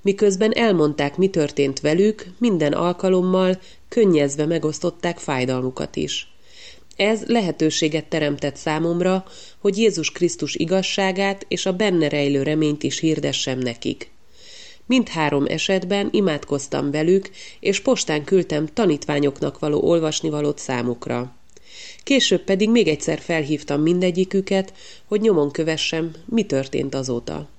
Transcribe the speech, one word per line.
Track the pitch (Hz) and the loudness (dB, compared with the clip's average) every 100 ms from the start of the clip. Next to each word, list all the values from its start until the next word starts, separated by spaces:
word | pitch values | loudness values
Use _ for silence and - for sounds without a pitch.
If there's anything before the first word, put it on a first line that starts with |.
Miközben | 202 196 208 185 220 | 0 2 2 4 2
elmondták, | - 233 185 151 147 143 156 | 2 2 4 2 2 -2 2
mi | 190 | 2
történt | 185 147 - 143 139 | 2 0 2 0 0
velük, | 151 165 202 214 - - | 0 4 2 2 -8 -2
minden | 240 185 147 | 0 2 2
alkalommal | 151 170 175 185 185 180 185 185 185 - - - | 2 0 0 2 2 4 2 2 0 -6 -20 -6
könnyezve | - 208 160 143 143 151 | 2 4 6 2 0 0
megosztották | 165 156 151 175 - 175 170 | 0 -2 -2 -6 -4 -6 -6
fájdalmukat | - 135 127 127 127 131 - - | -4 -2 0 0 -2 -4 -8 -6
is. | 151 - - - - - - - - - | -4 -6 -8 -18 -20 -20 -20 -20 -20 -2
Ez | 196 220 - | 0 0 0
lehetőséget | 233 190 151 156 147 160 156 | 0 0 0 0 2 0 -2
teremtett | 151 165 151 143 143 139 | -4 -2 -2 -2 -4 -6
számomra, | - 156 165 170 180 190 185 - - - | -4 -2 0 0 0 0 -2 -20 -20 -4
hogy | 202 190 | -2 2
Jézus | 226 180 151 | 2 2 -4
Krisztus | - 175 165 147 | 0 -2 0 -6
igazságát | - 165 190 190 - 190 185 196 196 - | -4 0 0 0 0 0 0 -2 -2 -6
és | 180 - | -4 -2
a | |
benne | 180 208 180 151 | 0 2 2 2
rejlő | 147 143 139 | 2 0 2
reményt | 135 156 156 151 | 0 2 0 0
is | 156 - | -2 -2
hirdessem | 160 151 147 135 - 127 | 0 0 -2 -4 -4 -2
nekik. | 127 117 175 147 - - - - - - - - - | -4 -4 -6 -6 -10 -20 -20 -20 -20 -20 -20 -20 0
Mindhárom | 262 233 165 151 143 143 | 0 2 0 0 2 0
esetben | 160 - 190 180 202 202 | -2 0 0 0 -2 0
imádkoztam | - 190 147 - 143 139 139 143 | 0 0 0 -4 -6 -4 -4 -2
velük, | 147 160 190 190 - - - | 0 2 2 0 -16 -20 -6
és | - 190 | -2 0
postán | - 247 - 156 | 0 0 0 -4
küldtem | 147 190 170 151 156 | 2 2 2 -2 -2
tanítványoknak | - 208 147 - 147 143 139 143 143 | 0 2 2 0 0 0 0 -6 -4
való | 156 147 | -2 0
olvasnivalót | - 170 156 151 160 151 147 143 | 2 2 2 -2 -4 -2 -2 -4
számukra. | - 127 120 120 - 120 127 - - - - - - - | -4 -4 -2 -4 -4 -4 -6 -12 -20 -20 -20 -20 -18 -16
Később | - 269 - 180 | 2 2 4 0
pedig | - 190 214 | 2 0 4
még | 233 170 | 4 4
egyszer | 151 - 151 | 2 -2 -4
felhívtam | - 165 143 147 - 143 | -2 -2 0 -4 -2 0
mindegyiküket, | 156 180 180 175 185 196 190 190 190 - - - | 2 2 2 0 0 0 0 0 -2 -10 -20 -20
hogy | - 208 | -4 0
nyomon | 220 175 147 | 4 4 2
kövessem, | 143 160 160 - 165 165 160 | 0 -2 0 -2 -2 -4 -8
mi | - 233 | -4 -2
történt | 208 139 135 139 139 | 0 -2 -2 -4 -4
azóta. | 135 131 120 120 156 147 | -4 -4 -6 -6 -10 -10